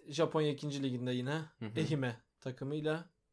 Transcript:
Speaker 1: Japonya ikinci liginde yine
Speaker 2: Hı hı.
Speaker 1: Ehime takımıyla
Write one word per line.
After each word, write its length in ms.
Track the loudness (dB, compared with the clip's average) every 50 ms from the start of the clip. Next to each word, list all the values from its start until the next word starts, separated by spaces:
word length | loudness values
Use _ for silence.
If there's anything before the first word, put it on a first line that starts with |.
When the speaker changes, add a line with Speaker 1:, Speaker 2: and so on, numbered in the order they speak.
| -14
Speaker 1:
Japonya 420 | -6 2 2 2 4 4 4 4 4
ikinci 340 | 2 0 -2 -4 -2 0 0
liginde 280 | 0 0 0 0 0
yine 200 | 0 0 0 0 -2 -2 -4 -8 -10 _
Speaker 2:
Hı 60 | -8
hı. 140 | -4 -2 0
Speaker 1:
Ehime 420 | 0 2 2 2 2 0 -2 -4 _ _ _ _
takımıyla 680 | -8 -8 -6 -6 -4 -4 -4 -2 0 0 -2 -2 -4 -10 _ _ _ _